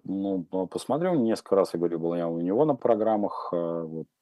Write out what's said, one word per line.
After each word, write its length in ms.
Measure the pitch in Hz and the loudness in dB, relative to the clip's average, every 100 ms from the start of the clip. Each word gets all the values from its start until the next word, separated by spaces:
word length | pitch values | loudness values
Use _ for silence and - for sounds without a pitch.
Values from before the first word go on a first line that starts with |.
ну, 400 | - 95 98 95 | -2 -4 -2 -2
п-, 220 | 82 95 92 | -2 -4 -4
посмотрел 480 | - - 139 185 | -4 -2 -2 2
несколько 420 | 165 113 101 - 98 | 2 2 0 0 2
раз, 180 | 87 | 2
я 40 | 85 | 2
говорю, 180 | 85 82 | 0 0
был 160 | 82 | -2
я 140 | 85 85 | 0 -2
у 120 | 85 | -2
него 240 | 87 110 | 0 4
на 120 | 156 131 | 4 2
программах, 720 | 120 110 107 107 104 - - | 2 2 2 2 0 -4 -6
э, 300 | 87 85 82 | -4 -2 -4
вот, 240 | 80 80 78 _ | -6 -8 -10 _